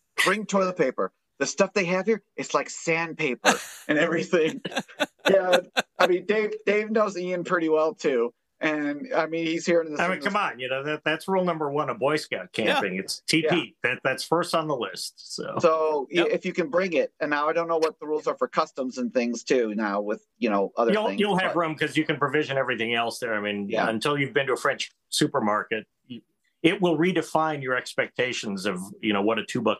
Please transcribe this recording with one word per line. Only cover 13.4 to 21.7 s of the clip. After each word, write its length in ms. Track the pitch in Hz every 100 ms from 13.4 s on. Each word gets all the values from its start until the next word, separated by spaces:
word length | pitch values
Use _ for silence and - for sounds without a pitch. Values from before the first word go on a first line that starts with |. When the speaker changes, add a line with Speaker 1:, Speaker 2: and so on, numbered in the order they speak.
Speaker 3:
P. 60 | 156 170 117 _
Speaker 1:
Yeah. 60 | 120
Speaker 3:
That, 100 | 127 139
that's 180 | 127
first 320 | - 165 175 165
on 140 | 156
the 60 | 131
list. 580 | 98 90 - - - -
So 220 | - -
Speaker 1:
So, 480 | 170 160 156 147 131
y- 100 | 175
Speaker 2:
Yep. 60 | 165
Speaker 1:
if 140 | 170 185
you 80 |
can 160 | 175 160
bring 240 | 170 190
it, 180 | 160 - -
and 100 | 151
now 200 | 147 151
I 20 |
don't 160 | 165 165
know 100 | 165
what 220 | 156 -
the 80 | 151
rules 180 | 151 156
are 120 | 139
for 100 | 123
customs 500 | - 156 - 131 123
and 160 | 123
things 300 | 127 120 113
too 320 | - 131 110 107
now 240 | 107 101
with, 260 | 104 110 _ -
you 120 | 113
know, 220 | 101 98 -
other 160 | 226
Speaker 3:
You'll, 140 | 214 220
Speaker 1:
things, 120 | -
Speaker 3:
you'll 180 | 208 185
have 160 | 180 170
Speaker 1:
but 40 |
Speaker 3:
room 160 | 160